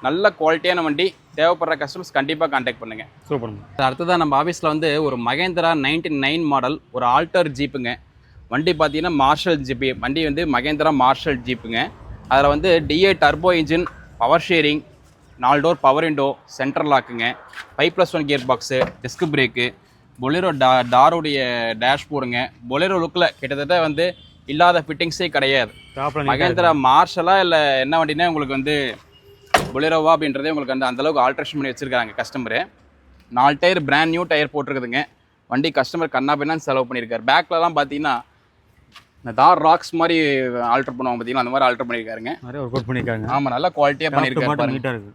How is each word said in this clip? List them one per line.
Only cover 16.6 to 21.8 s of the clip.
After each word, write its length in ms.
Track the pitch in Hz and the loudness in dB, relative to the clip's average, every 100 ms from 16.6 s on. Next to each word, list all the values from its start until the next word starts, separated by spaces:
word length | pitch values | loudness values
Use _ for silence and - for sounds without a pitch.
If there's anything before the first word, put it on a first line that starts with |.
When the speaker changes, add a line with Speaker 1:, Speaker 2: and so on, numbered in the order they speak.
| 135 - 151 | -4 -2 2
Speaker 1:
லாக்குங்க, 340 | 135 120 120 117 123 - - - - | 2 0 -4 -4 -4 -14 -18 -14 0
ஃபைவ் 160 | 160 170 | 0 2
ப்ளஸ் 160 | 175 170 | 0 0
ஒன் 60 | 147 | -2
கியர் 180 | 143 127 | -2 0
பாக்ஸு, 300 | 127 - 131 127 - | -2 0 -2 -2 -4
டிஸ்க் 220 | 127 - 170 143 | -14 -4 -2 0
பிரேக்கு, 320 | 131 123 123 - _ _ _ - | 0 0 -4 -6 _ _ _ -8
Bolero 260 | 127 165 180 147 | -2 0 0 2
டா-, 200 | 131 131 123 | 4 4 4
தாருடைய 440 | 123 147 170 156 139 127 120 113 110 | 6 6 4 -2 -2 0 -2 -2 0